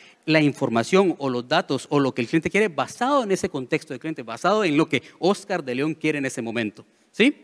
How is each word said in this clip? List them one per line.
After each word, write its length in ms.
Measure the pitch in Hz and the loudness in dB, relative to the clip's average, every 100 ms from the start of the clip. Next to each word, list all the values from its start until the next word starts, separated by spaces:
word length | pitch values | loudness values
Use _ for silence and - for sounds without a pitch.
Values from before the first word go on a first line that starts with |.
| - _ - | -20 _ 2
la 160 | 156 | 4
información 720 | 147 - 127 117 113 185 185 135 | 4 2 0 0 2 4 4 0
o 120 | 135 | -2
los 200 | 123 123 | -4 0
datos 360 | 160 190 135 - | -2 0 -4 0
o 100 | 143 | 0
lo 140 | 131 | 0
que 80 | 131 | 0
el 80 | 117 | 0
cliente 200 | 160 165 | 0 0
quiere 200 | 190 214 | 0 0
basado 540 | 147 160 - 247 285 | -2 -6 -4 0 0
en 80 | 208 | 0
ese 160 | 190 190 | -2 -2
contexto 440 | 139 123 156 - | -6 -4 -4 -4
del 60 | 127 | -10
cliente, 240 | 160 151 | -10 -10
basado 400 | 113 113 175 214 | -10 -2 0 2
en 140 | 185 147 | 2 2
lo 100 | 160 | 2
que 160 | 127 - - | -2 -4 -2
Oscar 440 | 170 202 - 180 | 0 0 -2 -6
de 120 | 131 123 | -4 -4
León 200 | 156 151 | -4 -2
quiere 220 | 156 143 | -2 -2
en 80 | 131 | -4
ese 160 | 135 | -6
momento, 440 | 113 117 107 - - _ _ | -6 -4 -4 -6 -20 _ _
¿sí? 240 | - 254 - | 2 2 2